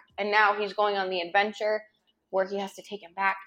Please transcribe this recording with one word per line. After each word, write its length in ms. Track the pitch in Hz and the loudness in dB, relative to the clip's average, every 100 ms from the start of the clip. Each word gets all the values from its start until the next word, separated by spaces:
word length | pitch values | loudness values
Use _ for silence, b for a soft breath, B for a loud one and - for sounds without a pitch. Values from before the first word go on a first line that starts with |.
| - - | -14 -6
And 120 | 208 | 0
now 240 | 208 208 | 4 4
he's 200 | 208 202 | 2 -2
going 240 | 190 208 202 | 0 0 0
on 120 | 185 | -2
the 120 | 185 | -4
adventure 600 | 170 202 214 - 214 214 - _ _ _ - | 0 0 0 0 -2 -2 -6 _ _ _ -4
where 160 | 190 190 | -2 0
he 140 | 196 | -2
has 140 | 190 | -6
to 100 | - | -12
take 180 | - 202 | -14 -14
him 120 | 170 185 | -12 -2
back 220 | 196 - | 0 0